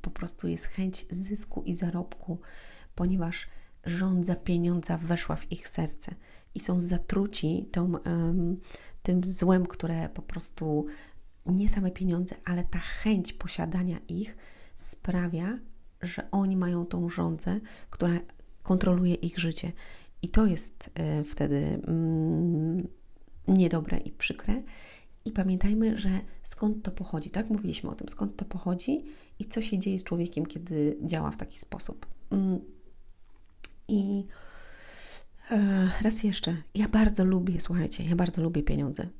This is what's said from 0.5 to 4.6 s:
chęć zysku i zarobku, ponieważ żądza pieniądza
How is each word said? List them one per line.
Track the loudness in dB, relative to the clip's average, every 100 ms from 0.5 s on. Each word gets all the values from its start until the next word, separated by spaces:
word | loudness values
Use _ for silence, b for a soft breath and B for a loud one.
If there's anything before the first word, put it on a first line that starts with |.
| -2
chęć | -4 -2 -2 -2 -2
zysku | -2 -2 -2 -2 -2
i | -2
zarobku, | -2 0 -2 -4 -8 -8 -8 B B B B B
ponieważ | 0 2 2 0 -4 -8 b b b
żądza | -4 0 4 4 4 0
pieniądza | 2 2